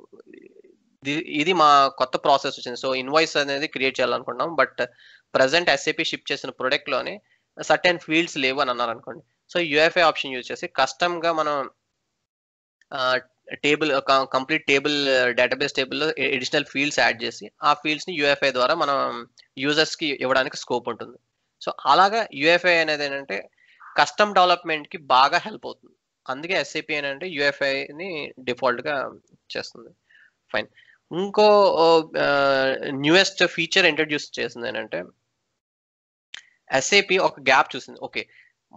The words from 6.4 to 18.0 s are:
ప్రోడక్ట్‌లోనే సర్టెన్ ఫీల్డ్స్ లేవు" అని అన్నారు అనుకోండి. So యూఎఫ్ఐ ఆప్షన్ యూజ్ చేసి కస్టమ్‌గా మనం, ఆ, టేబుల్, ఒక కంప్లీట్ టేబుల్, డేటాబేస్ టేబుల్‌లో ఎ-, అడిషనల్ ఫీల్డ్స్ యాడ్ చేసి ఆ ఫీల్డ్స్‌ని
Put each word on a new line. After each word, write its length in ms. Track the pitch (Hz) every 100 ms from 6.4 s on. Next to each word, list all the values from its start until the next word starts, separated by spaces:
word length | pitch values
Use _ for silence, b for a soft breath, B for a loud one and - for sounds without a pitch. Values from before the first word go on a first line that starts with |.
| 135
ప్రోడక్ట్‌లోనే 680 | - 127 147 147 127 135 202 _ _ _ -
సర్టెన్ 360 | 156 151 180 170
ఫీల్డ్స్ 400 | - 156 170 147
లేవు" 220 | 131 135
అని 100 | 131
అన్నారు 200 | 120 117
అనుకోండి. 320 | 113 - 127 - _ _
So 80 | 175
యూఎఫ్ఐ 400 | 165 147 165 180
ఆప్షన్ 320 | 160 - 139
యూజ్ 200 | 127 117
చేసి 140 | 123 180
కస్టమ్‌గా 680 | - 135 - 175 175 170
మనం, 380 | 160 151 143 127 - _ _ _ _ _ _ _ _ _ _ -
ఆ, 240 | 139 127 127 - _ -
టేబుల్, 400 | - 147 147 156
ఒక 200 | 139 139
కంప్లీట్ 540 | 135 131 131 131 156 -
టేబుల్, 400 | 139 147 147 139 131 123
డేటాబేస్ 380 | 120 123 131 143
టేబుల్‌లో 380 | 143 131 135 156 143
ఎ-, 160 | 135
అడిషనల్ 300 | 131 127 151
ఫీల్డ్స్ 340 | 139 135 143 135
యాడ్ 240 | 120 117
చేసి 280 | 117 - 104 -
ఆ 120 | 151
ఫీల్డ్స్‌ని 400 | 143 156 151